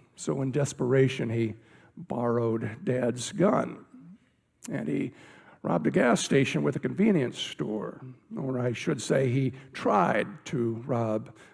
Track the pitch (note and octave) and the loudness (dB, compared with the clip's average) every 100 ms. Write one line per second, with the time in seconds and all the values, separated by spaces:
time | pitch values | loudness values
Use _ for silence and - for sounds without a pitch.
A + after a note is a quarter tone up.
0 | _ - - C#3+ C3+ C#3+ C#3 - B2 C3 | _ -10 -4 -2 0 0 -2 -2 2 4
1 | C3 - A#2 A#2 A2+ G#2+ _ - - - | 4 2 -2 0 -2 -4 _ -20 -20 -18
2 | - B2 A#2+ A#2+ A#2 A2+ A2 A2 - B2+ | -8 -2 0 0 0 -2 -4 -6 -2 0
3 | A#2+ A#2+ - - F#3+ - B2 - - - | 0 -2 -6 2 4 4 0 -8 -18 -20
4 | E3+ G3 _ _ _ _ - - - F#3 | -20 -20 _ _ _ _ -8 -6 -2 -2
5 | F#3 - - - - - - E3+ - D#3+ | -4 -8 -20 -20 -20 -10 -2 0 2 4
6 | A#3+ G3+ - C3+ B2+ D3 D3 - B2+ B2+ | 4 4 2 2 2 0 -2 -2 -4 2
7 | A3 F3 A#2+ - - - D3 G#2+ A2 - | 4 4 2 -4 -10 -6 -6 -4 -6 -10
8 | C3 B2+ _ A3 B2+ B2+ B2 A#2 E3 C#3+ | -16 -20 _ -8 -4 -2 -2 -2 -2 -2
9 | - D3 C3+ C3 C3 - - - B3+ G#3 | 2 2 4 2 0 -2 -16 -4 2 4
10 | - A2 - - - A#2+ A#2 A2+ C3+ A#2+ | 4 2 -2 -6 -6 -2 -2 -2 -2 -2
11 | A2 A2 A#2 - - | 0 -2 -6 -18 -20